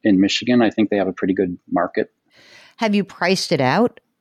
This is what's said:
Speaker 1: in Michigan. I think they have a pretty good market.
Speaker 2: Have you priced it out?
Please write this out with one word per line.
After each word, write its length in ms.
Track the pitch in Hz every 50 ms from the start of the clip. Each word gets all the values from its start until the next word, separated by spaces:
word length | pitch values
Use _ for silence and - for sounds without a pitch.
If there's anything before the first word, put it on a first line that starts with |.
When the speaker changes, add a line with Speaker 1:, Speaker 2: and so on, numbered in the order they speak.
| -
Speaker 1:
in 160 | 110 98 92
Michigan. 420 | 101 98 - - - 120 123 123 117
I 80 | 107
think 200 | - - 107 98
they 60 | 107
have 120 | 101 92 92
a 40 | 90
pretty 220 | - - 92 95
good 220 | 98 92 87 90 - _ -
market. 420 | 87 90 87 90 - - - - _ _ _ _ _ _ - - - - - - _
Speaker 2:
Have 180 | - 233 220 202
you 100 | 208 190
priced 480 | - - - 175 175 190 170 - - 175
it 80 | 135
out? 400 | 135 127 135 185 247 - - - _ _ _ _